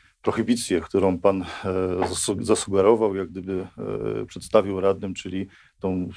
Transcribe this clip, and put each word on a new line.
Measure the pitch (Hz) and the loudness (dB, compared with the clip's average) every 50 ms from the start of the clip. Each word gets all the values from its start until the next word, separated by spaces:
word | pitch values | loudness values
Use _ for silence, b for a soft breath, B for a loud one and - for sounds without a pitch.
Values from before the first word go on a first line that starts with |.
| b b b b - | b b b b -2
prohibicję, | 107 - 113 101 113 120 117 - - 95 85 | -2 0 0 2 2 0 0 2 0 0 0
którą | - - - 98 95 95 90 85 | 0 2 2 2 4 4 2 4
pan, | 87 98 98 95 82 | 4 2 2 2 -2
e, | 80 - - - 95 92 92 92 90 92 92 90 - | -6 -10 -8 -6 -4 -2 0 0 0 0 0 -2 -2
zasu-, | - - - - 101 95 98 | -2 -4 -2 -2 -2 -2 2
zasugerował, | 95 110 - - 104 98 98 95 107 120 107 110 101 95 | 2 2 2 2 -2 2 4 6 6 6 6 4 0 0
jak | 95 92 - | -2 -6 -6
gdyby, | 87 95 87 95 95 90 - - _ - 104 - 52 - - - 53 - 104 | -8 -10 -8 -6 -6 -6 -6 -8 _ -10 -8 -6 -6 -4 -4 -4 -4 -4 -6
e, | |
przedstawił | - - - - - - 107 95 98 95 95 | -8 -12 -14 -14 2 4 4 4 4 -2 0
radnym, | 92 98 98 - 98 95 90 | 2 2 0 0 -2 -8 -8
czyli | - - 95 92 95 98 98 b b b b b _ | -8 -10 -8 -6 -6 -8 -8 b b b b b _
tą | - 95 92 92 92 90 90 | -4 -4 -2 -2 -4 -6 -8